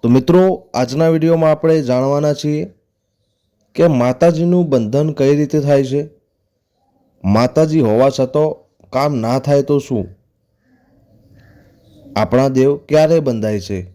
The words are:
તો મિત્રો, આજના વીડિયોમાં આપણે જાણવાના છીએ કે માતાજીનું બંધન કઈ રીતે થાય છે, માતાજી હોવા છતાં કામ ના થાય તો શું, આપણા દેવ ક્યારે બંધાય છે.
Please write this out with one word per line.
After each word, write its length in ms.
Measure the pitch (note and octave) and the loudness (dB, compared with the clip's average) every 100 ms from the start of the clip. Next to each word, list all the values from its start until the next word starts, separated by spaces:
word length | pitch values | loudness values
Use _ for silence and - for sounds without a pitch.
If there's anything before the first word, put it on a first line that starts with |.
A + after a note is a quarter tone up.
તો 60 | A#2 | 2
મિત્રો, 600 | B2+ B2+ F3 F#3 F#3 - | 2 4 2 2 0 -6
આજના 340 | - B2 C3+ E3 | -6 -4 0 0
વીડિયોમાં 420 | E3 D#3+ E3 D#3+ | 2 0 2 2
આપણે 320 | D#3 D#3+ D#3+ | 0 2 0
જાણવાના 520 | C3 B2 C3+ C#3+ D3+ | 0 -2 0 0 -2
છીએ 400 | D3 D3+ D3+ F#3 _ _ _ _ _ _ _ _ _ _ | -2 -4 -6 -8 _ _ _ _ _ _ _ _ _ _
કે 120 | - E3 | 0 2
માતાજીનું 840 | C3+ B2 B2+ E3+ D#3+ E3+ F3+ E3+ | 2 0 2 0 2 0 0 2
બંધન 420 | C3 A2 C3 D#3 | 0 0 -2 -2
કઈ 240 | D3 C#3 D3 | 0 0 2
રીતે 240 | D3 D3+ | 0 -2
થાય 240 | C#3+ C#3+ | 0 0
છે, 240 | C3 C#3 D3+ _ _ _ _ _ _ _ _ _ _ _ | 0 -4 -6 _ _ _ _ _ _ _ _ _ _ _
માતાજી 560 | F#2 G#2 B2 - D#3 D#3+ | -4 0 0 0 0 2
હોવા 300 | A#2+ A2 C3+ C3+ | 2 2 2 0
છતાં 300 | B2+ D3+ D#3 - _ _ _ | -4 -2 -2 -4 _ _ _
કામ 240 | B2+ C#3+ C#3 | -4 -2 -2
ના 220 | A2+ B2+ | -2 -2
થાય 240 | C3+ C#3+ | 0 0
તો 160 | C#3 C#3+ | 2 -2
શું, 300 | C#3 A#2+ F#2 F#2 _ _ _ _ _ _ _ _ _ _ _ _ _ _ _ _ _ _ - - | -2 -6 -6 -14 _ _ _ _ _ _ _ _ _ _ _ _ _ _ _ _ _ _ -12 -6
આપણા 320 | - B2 C3+ | 0 0 0
દેવ 280 | C3 C3+ C#3+ | 2 0 0
ક્યારે 440 | - D3+ D#3 E3 | 0 2 2 2
બંધાય 400 | C#3 A#2 G#2+ G#2+ | 0 -4 -4 -4
છે. 260 | F2+ G2 F#2 | -6 -10 -10